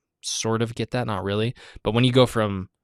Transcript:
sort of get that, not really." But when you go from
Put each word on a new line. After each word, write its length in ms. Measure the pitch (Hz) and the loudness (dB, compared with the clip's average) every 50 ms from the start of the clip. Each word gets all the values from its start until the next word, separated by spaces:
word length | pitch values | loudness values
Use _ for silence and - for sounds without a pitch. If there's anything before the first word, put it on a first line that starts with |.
| _ _ _ _ | _ _ _ _
sort 400 | - - - - - 113 113 110 | -12 -10 -8 -6 -4 -2 -2 -2
of 120 | 117 113 120 | -2 -4 -4
get 160 | - 113 - | -8 -8 -6
that, 140 | - 127 120 | -4 -6 -4
not 180 | 107 104 92 98 | -4 -6 -6 -4
really." 300 | 98 101 107 110 120 - - - - - - - | -4 -2 -2 -2 -4 -6 -10 -20 -20 -20 -6 -4
But 80 | 107 107 | 0 2
when 100 | 120 127 | 4 4
you 60 | 127 120 | 6 6
go 120 | 131 127 | 6 4
from 440 | - - 117 107 101 98 95 92 - _ _ | 4 4 0 0 0 -2 -4 -6 -8 _ _